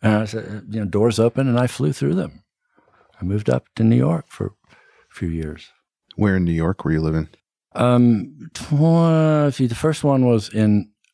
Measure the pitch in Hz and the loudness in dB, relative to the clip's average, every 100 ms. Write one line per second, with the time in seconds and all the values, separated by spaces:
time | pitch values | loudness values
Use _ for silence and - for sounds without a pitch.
0 | 110 107 107 110 101 104 - 110 101 101 | -2 0 -2 -8 -10 -12 -10 -6 -4 0
1 | 117 107 117 - 135 120 123 - 147 139 | 2 2 0 0 0 0 -2 -2 -4 -2
2 | 139 180 - - _ _ _ _ _ _ | -2 -2 -4 -12 _ _ _ _ _ _
3 | _ _ 92 104 - 123 - - 113 120 | _ _ -4 -2 0 -2 -4 0 4 4
4 | 139 165 - - - - _ _ _ _ | 2 -2 -6 -10 -10 -10 _ _ _ _
5 | _ - 87 82 78 78 - _ _ _ | _ -10 -6 -6 -8 -12 -18 _ _ _
6 | _ - 104 95 87 82 82 95 - 78 | _ -2 0 2 0 0 0 -2 -2 0
7 | 78 80 78 - _ _ _ - 120 123 | 0 -2 -4 -12 _ _ _ -2 2 4
8 | 120 110 139 151 - - - 147 160 165 | 4 2 -2 -14 -18 -16 -4 0 2 4
9 | 165 160 156 151 147 135 127 113 156 151 | 2 2 2 2 0 0 -2 0 -2 0
10 | 147 135 123 113 - 107 107 104 - _ | 0 2 2 2 0 0 2 2 -2 _
11 | _ | _